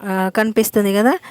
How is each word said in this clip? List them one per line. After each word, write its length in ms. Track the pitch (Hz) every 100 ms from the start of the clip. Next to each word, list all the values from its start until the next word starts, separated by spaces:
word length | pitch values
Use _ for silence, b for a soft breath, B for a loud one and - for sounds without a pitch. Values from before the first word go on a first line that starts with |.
ఆ, 280 | 202 190 185 196
కనిపిస్తుంది 580 | 220 220 214 220 202
కదా, 240 | 202 233 359 B